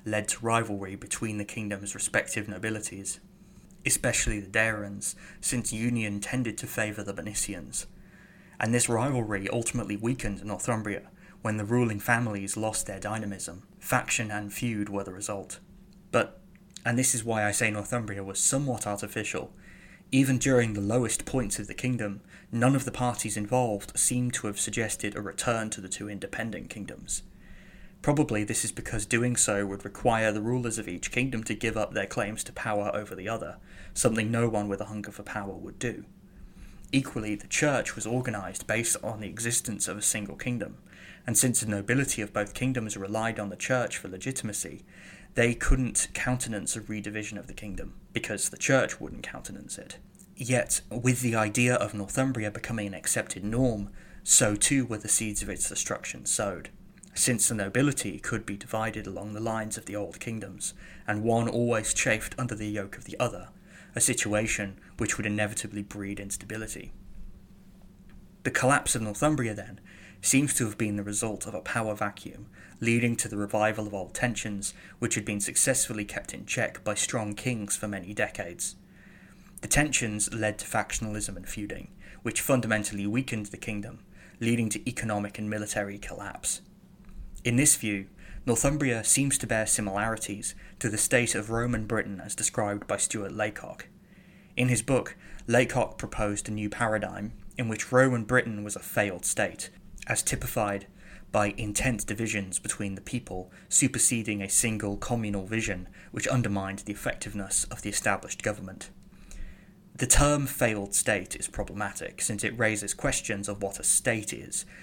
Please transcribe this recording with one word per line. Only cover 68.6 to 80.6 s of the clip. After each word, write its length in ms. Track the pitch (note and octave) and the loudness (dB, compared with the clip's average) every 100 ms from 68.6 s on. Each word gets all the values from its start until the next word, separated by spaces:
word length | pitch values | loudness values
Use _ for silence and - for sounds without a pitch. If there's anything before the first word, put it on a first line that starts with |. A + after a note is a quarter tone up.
| B2+ C#3 - | 6 4 4
of 80 | A#2+ | 0
Northumbria, 520 | G#2+ G2+ D3+ D3 A#2 | 0 2 4 4 0
then, 260 | G2+ F#2+ - - - - - | -4 -8 -14 -18 -20 -20 -2
seems 320 | - C3+ C#3+ | 4 6 6
to 120 | - A2+ | 2 0
have 120 | - | 2
been 180 | G#2+ G2+ | 0 0
the 80 | |
result 420 | G2+ G2+ A2+ G2+ - | -2 -2 -2 -4 -6
of 80 | |
a 80 | G#2 | -8
power 320 | - A#2+ A2 | -2 0 0
vacuum, 540 | G2+ G#2 - - - - - - - | 0 -4 -4 -12 -12 -16 -18 -20 0
leading 360 | A#2 A#2 A#2+ A#2 | 4 6 4 2
to 100 | G#2 | -2
the 100 | G#2 | -2
revival 480 | G2+ G#2+ G#2+ G#2+ G#2 | 0 4 4 2 -4
of 80 | |
old 200 | G2 F#2 | -6 -6
tensions 600 | - B2+ A2+ A2+ G2+ G2+ - - - | 0 0 0 -4 -4 -6 -8 -16 -6
which 160 | A#2 - | -2 0
had 100 | G#2 | 0
been 140 | G#2 | -2
successfully 640 | - - C#3 B2+ - G#2+ G#2 | 0 4 4 4 0 -2 -4
kept 280 | - - | -6 -8
in 120 | - - | -10 -4
check 380 | - A2+ - | 0 0 -2
by 120 | - G#2 | -2 0
strong 400 | - B2 G#2+ G#2 | 0 0 -2 -2
kings 400 | C3 A#2 G2+ - | -2 -2 -2 -2
for 120 | G#2+ | -2
many 260 | G2 F2 | -4 -6
decades. 640 | G#2 G#2 - F2 F2 - - - - - - - - - - | -4 -2 -4 -8 -6 -8 -8 -18 -20 -20 -20 -20 -20 -20 -12
The 60 | - | 2
tensions 640 | - D3 C3 A2+ G#2 - | 2 4 2 0 0 -2
led 240 | A2 G#2+ | 0 0
to 60 | G#2 | 0